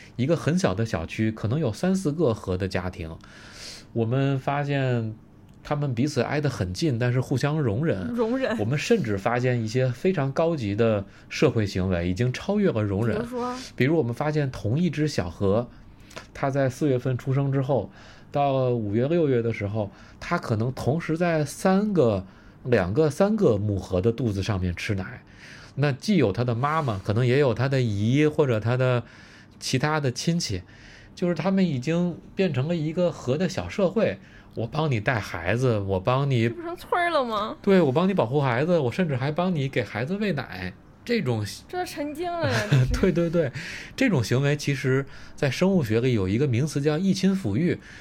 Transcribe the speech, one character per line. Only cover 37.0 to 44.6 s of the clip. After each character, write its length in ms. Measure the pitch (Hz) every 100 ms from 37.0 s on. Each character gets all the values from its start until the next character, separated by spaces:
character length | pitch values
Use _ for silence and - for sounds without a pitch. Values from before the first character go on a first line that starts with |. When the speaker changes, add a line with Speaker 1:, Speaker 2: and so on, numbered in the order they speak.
| 349
Speaker 2:
了 120 | 320
吗？ 320 | 247 214 220 294
Speaker 1:
对， 180 | - 190
我 120 | 151
帮 180 | 131 185
你 40 |
保 120 | 190 113
护 160 | 143
孩 240 | 139 117 160
子， 120 | 175
我 140 | 127
甚 160 | - 175
至 80 | 127
还 160 | 135
帮 240 | 151 180 165
你 140 | 135
给 120 | 131
孩 220 | 110 107
子 140 | 131 202
喂 160 | 214
奶， 400 | 147 - 92 92 - - - -
这 160 | 233
种， 240 | 139 113 98 - -
Speaker 2:
这 180 | 359 359
成 280 | - 294
精 160 | 294 349
了 220 | 339 294
呀， 160 | 226 208
这 80 | 143
是。 80 | 127
Speaker 1:
<laughs> 80 | -
对， 120 | 196
对， 180 | 165 170
对， 220 | 170 143 - - - - -
这 140 | 269
种 120 | 160
行 200 | 107 120
为 160 | 143
其 180 | 147